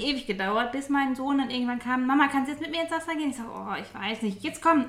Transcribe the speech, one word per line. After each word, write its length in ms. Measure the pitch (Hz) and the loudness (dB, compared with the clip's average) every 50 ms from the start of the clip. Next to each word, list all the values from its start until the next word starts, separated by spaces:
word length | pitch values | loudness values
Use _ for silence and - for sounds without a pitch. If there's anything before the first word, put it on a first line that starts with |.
ewig 240 | 233 285 277 247 - | -2 -2 -2 -2 -2
gedauert, 460 | - 196 190 190 196 208 226 240 240 | -6 -4 -2 -2 0 2 2 0 0
bis 180 | 254 277 277 - | -2 -6 -2 0
mein 260 | 277 277 277 262 254 | 2 2 4 2 0
Sohn 220 | 262 262 277 277 277 | 0 0 0 2 2
dann 140 | 262 233 | 2 0
irgendwann 260 | 254 254 247 240 247 240 | 0 -2 -2 -2 -2 -4
kam, 300 | - 240 254 254 254 254 | -2 -2 0 0 2 4
„Mama, 200 | 277 294 285 277 | 6 6 4 4
kannst 200 | 277 277 262 285 | 4 0 0 0
du 60 | 294 | -4
jetzt 80 | 294 | -6
mit 100 | 320 302 | -6 -6
mir 100 | 320 330 | -4 -4
ins 80 | 330 330 | -2 -2
Wasser 220 | 330 330 330 339 320 | -2 -4 -2 -2 -4
gehen?“ 140 | 302 302 277 | -2 -2 -2
Ich 80 | 240 233 | -2 -4
sag, 80 | 226 233 | -8 -10
„Oh, 280 | - 185 196 214 196 143 | -10 -10 -6 -6 -6 -6
ich 140 | 202 - - | -6 -10 -10
weiß 300 | 208 196 208 220 220 233 | -6 -4 -4 -4 0 -2
nicht, 180 | 208 196 - - | -2 -2 -2 -6
jetzt 180 | 320 320 - | -8 -6 2
komm.“ 240 | - 330 330 285 240 | 4 6 6 6 4